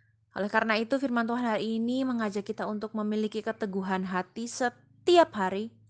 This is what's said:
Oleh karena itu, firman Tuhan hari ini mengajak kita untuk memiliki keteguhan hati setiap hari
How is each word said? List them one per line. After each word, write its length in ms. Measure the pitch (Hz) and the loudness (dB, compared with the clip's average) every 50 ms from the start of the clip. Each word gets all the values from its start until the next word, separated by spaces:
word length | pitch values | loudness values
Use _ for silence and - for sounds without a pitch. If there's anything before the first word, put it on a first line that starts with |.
| _ _ _ _ _ _ | _ _ _ _ _ _
Oleh 160 | - - 196 | -6 -4 -2
karena 320 | 208 220 220 220 226 214 214 | 0 2 2 2 2 2 0
itu, 160 | 233 226 277 | 2 0 0
firman 320 | 262 277 254 240 233 226 | 0 0 0 0 0 0
Tuhan 160 | 226 233 247 | 0 -2 -2
hari 400 | 247 233 214 170 202 220 226 226 | 0 0 0 0 -2 -2 -2 -2
ini 240 | 226 240 254 262 269 | -2 -2 0 0 0
mengajak 400 | 262 247 233 220 208 190 208 196 | 0 -2 -2 -2 -2 -2 -4 -4
kita 160 | - 214 - | -6 -6 -6
untuk 320 | 185 202 214 208 220 214 - | -4 -4 -4 -4 -6 -6 -4
memiliki 480 | 214 208 208 214 214 214 208 220 214 | -4 -2 0 0 0 -2 -2 -4 -4
keteguhan 640 | - 220 220 - 226 196 185 196 190 190 190 185 190 | -4 -6 -4 -4 -4 -4 -4 -4 -2 0 -2 -2 -2
hati 400 | 185 190 180 185 - - 220 233 | -2 -2 -4 -4 -4 -8 -10 -10
setiap 880 | 233 - - 254 240 - - - _ _ _ - 359 349 339 320 330 - | -8 -4 -2 -2 -2 -2 -6 -14 _ _ _ 4 6 8 8 8 6 4
hari 400 | 214 190 185 190 202 220 233 - - - | 0 -2 -2 -2 -4 -6 -8 -10 -18 -20